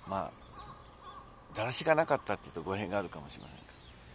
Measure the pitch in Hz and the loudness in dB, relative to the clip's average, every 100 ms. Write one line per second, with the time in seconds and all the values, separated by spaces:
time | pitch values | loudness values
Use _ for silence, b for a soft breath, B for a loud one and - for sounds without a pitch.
0 | - 95 82 - - - - - - - | -4 -4 -4 -8 -16 -16 -14 -16 -18 -18
1 | - - - - - - 117 - 160 156 | -16 -16 -16 -20 -10 -4 2 4 6 6
2 | 160 139 - 101 - 82 82 95 95 101 | 6 2 2 -4 -4 -6 -2 0 0 0
3 | 87 80 69 - - - - - - B | -2 -6 -8 -8 -10 -16 -18 -20 -20 B
4 | B | B